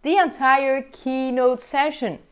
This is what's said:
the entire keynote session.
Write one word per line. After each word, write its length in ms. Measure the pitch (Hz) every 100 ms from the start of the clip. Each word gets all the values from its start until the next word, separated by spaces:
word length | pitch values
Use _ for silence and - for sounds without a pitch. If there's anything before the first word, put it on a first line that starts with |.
the 140 | 285 381
entire 640 | 339 - 262 269 269 269 262
keynote 680 | - - 262 262 247 254 254
session. 580 | - 277 294 302 233 156 _